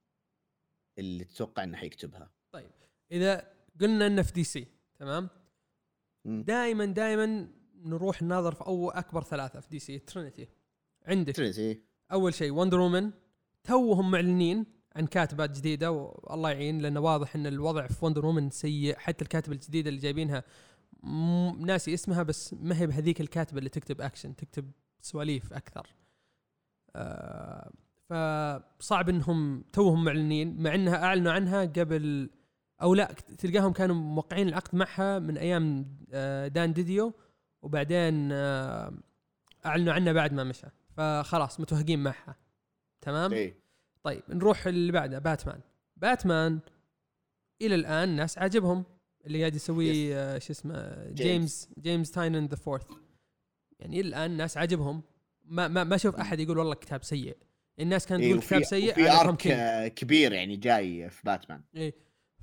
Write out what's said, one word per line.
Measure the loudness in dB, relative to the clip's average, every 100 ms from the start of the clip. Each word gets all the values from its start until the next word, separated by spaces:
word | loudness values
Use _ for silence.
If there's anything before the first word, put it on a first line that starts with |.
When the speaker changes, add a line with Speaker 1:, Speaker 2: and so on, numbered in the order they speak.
| _ _ _ _ _ _ _ _ _ -12
Speaker 1:
اللي | -8 -8
تتوقع | -10 -8 -8 -6
إنه | -8 -8
حيكتبها؟ | -12 -14 -16 -18 -20 _ _
Speaker 2:
طيب، | -20 -20 _ _ _ -10
إذا | -2 0 0 -4 _ _ -2
قلنا | 2 4 2
إنه | 2
في | 0
دي | 0
سي، | -2 -4 -12 _ _ -16
تمام؟ | -8 -8 -8 _ _ _ _ _ _ _ _ _
Speaker 1:
مم. | -10 -8
Speaker 2:
دايما، | -2 -2 0 -2
دايما | -2 -2 0 0 0 -2 -6 -16 _
نروح | -16 -8 -4 -2 -2
نناظر | 0 0 0
في | -4
أو-، | -4 -4 -4
أكبر | -6 -6 -8
ثلاثة | -6 -6 -8 -12
في | -14
دي | -14
سي، | -12 -16
ترينيتي. | -14 -12 -12 -14 -20 _ _ _ _ _ -2
عندك | 0 0 0
Speaker 1:
ترينيتي. | -2 0 -2 -4 _ _ -4
Speaker 2:
أول | 0 2
شيء | 0 -2
وندر | 2 4 4
وومن، | 4 4 0 -6 _ _ _ _
توهم | 2 4 6 4 4
معلنين | 4 4 4 4 2 -2 _ _ -4
عن | -2
كاتبات | 0 0 0 -4
جديدة، | -2 -2 0 0
والله | -2 -4 -12 -10 -4 -2
يعين، | -2 -2 -2
لأنه | 0 0
واضح | 2 2 0
إن | -4 -4
الوضع | -2 -2 -2 -4
في | -2
وندر | 0 0 2
وومن | 2 0
سيء. | -2 -2 0 0 -2
حتى | -4 -6
الكاتبة | -4 -4 -4
الجديدة | -8 -4 -4 -2
اللي | -4
جايبينها، | -4 -2 -2 -2 -6 -18 -20 _ _ -18
م-، | -8 -2 2 2 2 -2 -2
ناسي | -2 -2
اسمها، | -4 -2 -2
بس | -2 -4 -8
ما | -8 -4 0
هي | 0
بهذيك | 0 0 -2
الكاتبة | -2 -4 -4 -6
اللي | -8
تكتب | -8 -8 -6
أكشن، | -8 -10 -14 -14
تكتب | -12 -10 -12 -14 _ _
سواليف | -12 -6 -4 -4 -6
أكثر. | -12 -14 -16 -16 _ _ _ _ _ _ _ _ _ _ -12
آه، | -10 -10 -12 -14 -14 -16 -18 -20 _ _ -10
فصعب | -6 -2 -2 -4 -6 -12 -12 -2 0 2
إنهم | 2 2 0 0 -4 -4
توهم | 4 6 6
معلنين، | 4 2 2 0 -2 -2
مع | 0
إنها | 2 2 2
أعلنوا | 4 4 4
عنها | 2 2 2
قبل، | 0 0 0 0 0 -2 -4 _ _ _ _ -2
أو | 4
لا، | 4 4 -2 -18 -8
تلقاهم | 0 2 4
كانوا | 2 2 2
موقعين | 0 -2 -2 0 0
العقد | 0 -2 0
معها | 0 0 0 0
من | -2 -2
أيام، | 0 2 2 0 -4 -12 -10
آه، | -6 -4 -4 -2
دان | 0 0
ديديو، | 0 0 2 0 -2 _ _ _ _
وبعدين، | -6 -2 0 2 4 2 0
آه، | 0 0 -2 -4 -6 -8 -12 -16 _ _ _ _ _ -2
أعلنوا | 2 2
عنه | 4 4
بعد | 4 2
ما | 0
مشى، | -4 -6 -14 -20 _ -4
فخلاص | -2 -2 0 0 0 -4
متوهقين | -2 0 2 0
معها. | 0 -4 -14 -20 _ _ _ _ _ _
تمام؟ | -6 -2 0
Speaker 1:
إيه. | 0 -2 -6 _ _ _ _
Speaker 2:
طيب، | -8 -8 -6
نروح | 2 4 4 2
اللي | 0 2
بعده، | 2 0 -2
باتمان. | -2 -2 -4 -12 -18 _ _ -4
باتمان | 0 2 4 4 4 0 -4 _ _ _ _ _ _ _ _ -4
إلى | 0
الآن | 2 2 0 2
ناس | 0 -2 -2
عاجبهم | 0 2 2 0 -2 -12 _ _ -6
اللي | 0
قاعد | 0
يسويه، | 0 -2 0 2 2 0
Speaker 1:
يس. | -2
Speaker 2:
آه، | -4 -6
شو | -8
اسمه، | -10 -8 -10 -10 -12
Speaker 1:
جيمس. | -12
Speaker 2:
جيمس، | -2 0 2 0 -4 -14 -10
جيمس | -4 -2 -2
تاينن | -2 0 0 -2
ذا | -4
فورث. | -6 -6 -8 -20 _ _ _ _ _ _ _ -18
يعني | -6 -4
إلى | -2
الآن | -2 -2
ناس | -2 -4 -2
عاجبهم. | 0 0 0 -4 -10 _ _ _
ما، | -8 -2 0
ما، | 2
ما | 2
أشوف | 2 2
Speaker 1:
مم. | 0
Speaker 2:
أحد | -4 -2
يقول | 0 0
والله | 0
كتاب | -2 -6 -8
سيء. | -6 -6 -6 -12 _ _ _ -6
الناس | 0 0 0
كانت | 2
Speaker 1:
إيه، | 6
Speaker 2:
تقول | 4
Speaker 1:
وفي، | 4
Speaker 2:
كتاب | 2
سيء | 2 2 2
Speaker 1:
وفي | 6 8
Speaker 2:
على | 10
توم | 8
Speaker 1:
آرك، | 4
Speaker 2:
كينج. | 2
Speaker 1:
آه، | 2 2 0 -2
كبير | -4 4 6 6
يعني | 4 -2 -2
جاي | 4 4 2 -4 -8
في | -8
باتمان. | -4 -4 -4 -16 -14 -8
Speaker 2:
إيه. | -8 -8 _ _ _ _